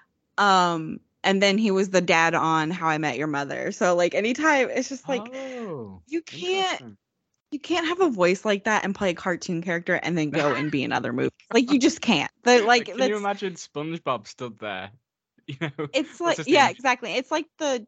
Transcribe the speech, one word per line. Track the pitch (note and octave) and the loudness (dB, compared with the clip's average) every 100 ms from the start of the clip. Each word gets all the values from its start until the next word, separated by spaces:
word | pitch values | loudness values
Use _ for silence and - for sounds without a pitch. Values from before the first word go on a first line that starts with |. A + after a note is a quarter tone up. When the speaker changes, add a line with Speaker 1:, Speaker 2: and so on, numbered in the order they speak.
| _ _ _ - | _ _ _ 0
Speaker 1:
Um, | G3+ F#3+ F3+ E3+ D#3+ - - _ | 4 6 4 0 -4 -10 -14 _
and | - G3 | 0 4
then | G3 G3 | 4 4
he | A3 | 2
was | F#3+ F#3+ | 2 2
the | F#3 | 2
dad | F3 E3+ E3 E3 | 4 4 4 2
on | D#3+ D#3+ D#3 | 2 2 0
How | F3 E3 | -2 -2
I | D#3 | 0
Met | D3+ A#2+ | -2 -2
Your | D3+ | -2
Mother. | C#3+ C#3+ C#3 C3 | -4 -4 -6 -6
So, | G3+ F#3 F3 | 0 2 4
like, | F3 - | 2 2
anytime, | G#3+ B3+ D#4 C#4+ A#3 | 0 0 2 2 2
it's | - B3+ | -2 -6
just | C4 - | -8 -6
like, | C4 A3 | -6 -6
Speaker 2:
Oh, | C4 C4+ B3+ A3 D3+ G#2+ F#2 F2 | -12 -12 -10 -10 -10 -12 -16 -8
Speaker 1:
you | D#4 | -8
can't | D#4+ - F4+ F#4+ F#4 E4 | -8 -8 -4 -2 -2 -4
Speaker 2:
interesting. | A#3+ G3+ _ _ _ _ _ | -10 -20 _ _ _ _ _
Speaker 1:
You | D4 | -10
can't | - E4+ D#4+ | -4 -2 0
have | F4 | 2
a | F#4 | 2
voice | G#3+ F3 F#3 | 4 2 2
like | A3 G3+ A3 | 0 -2 0
that | G#3+ | 0
and | F#3+ | 0
play | G3 G3 | -2 -2
a | |
cartoon | E3+ - E3+ - E3+ | -2 -2 -4 -4 -4
character | F3 E3+ F3 F3 | -4 -4 -2 -2
and | - E3+ | -2 -2
then | D3+ | 0
go | D3 D3 | 0 0
and | B2+ D3+ | 0 -2
be | D3 | -2
in | B2 | -2
other | B2+ B2 | -2 -2
movies. | A#2+ C3 - - | -2 -2 -4 -2
Like, | A#3 B3 | 2 4
you | C#4+ | 4
just | C#4+ - | 4 2
can't. | - F3 B2 - | 2 2 0 -2
The, | A#3+ B3 | 4 4
Speaker 2:
<laughs> | G#3+ | 6
Like, | |
Speaker 1:
like, | A#3+ A3 | 2 2
Speaker 2:
can | G3+ | -2
you | B3+ G#3 | -2 0
Speaker 1:
that's | |
Speaker 2:
imagine | G3+ G3+ G3+ | -4 -4 -6
SpongeBob | E3+ - D3 D3+ E3 D3+ B2 A2 | -10 -12 -8 -8 -6 -4 -4 -6
stood | - - A2 | -12 -12 -8
there? | G#2+ F#2+ G2 - | -8 -8 -8 -14
<laughs> | _ _ _ _ - | _ _ _ _ -16
You | C#3 | -8
know, | D#3+ C#3+ D3+ | -8 -6 -4
Speaker 1:
It's | C4+ C#4 - | -4 -4 -4
Speaker 2:
what's | |
Speaker 1:
like, | E4+ D#4 | -2 -2
Speaker 2:
his | E3 | 2
Speaker 1:
yeah, | D4 B3+ | 4 4
Speaker 2:
name? | E3+ | 2
Speaker 1:
exactly. | C4 B3+ A3 | -2 -2 -4
It's | G3+ C4 | -6 -4
like | D4+ D4+ - | -4 -6 -6
the | D4+ B3+ | -4 -4